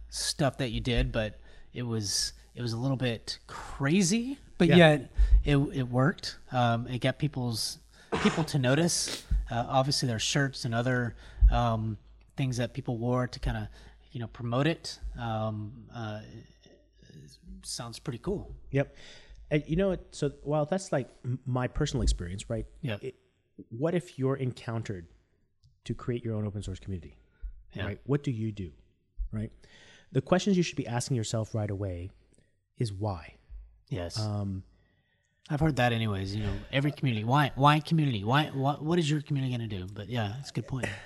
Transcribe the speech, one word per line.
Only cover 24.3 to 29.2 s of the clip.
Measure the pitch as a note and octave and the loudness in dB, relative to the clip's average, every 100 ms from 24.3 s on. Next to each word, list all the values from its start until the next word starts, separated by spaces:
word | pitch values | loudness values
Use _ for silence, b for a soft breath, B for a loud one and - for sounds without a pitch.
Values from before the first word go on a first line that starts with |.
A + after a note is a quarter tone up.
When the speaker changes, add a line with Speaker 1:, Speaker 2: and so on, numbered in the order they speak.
| C3+ | 0
Speaker 2:
encountered | B2+ - - A2+ A2+ F#2 E2 - _ _ _ _ - _ | -2 -4 -6 -6 -6 -8 -10 -20 _ _ _ _ -20 _
to | - | -8
create | A#2+ - A#2+ | -6 -4 -4
your | A#2 | -2
own | G#2+ G#2+ | -2 -2
open | G2+ | -4
source | F#2+ F#2 | -6 -8
community, | - F#2 D2 - _ b b b - | -8 -8 -10 -20 _ b b b -14
Speaker 1:
Yeah. | F#2+ F#2 | -8 -6
Speaker 2:
right? | G#2 | -6
What | - D3 | -2 -2
do | D3 | -2
you | A2+ A2 | -4 -4
do, | G#2 F2 - _ _ _ - | -6 -10 -12 _ _ _ -8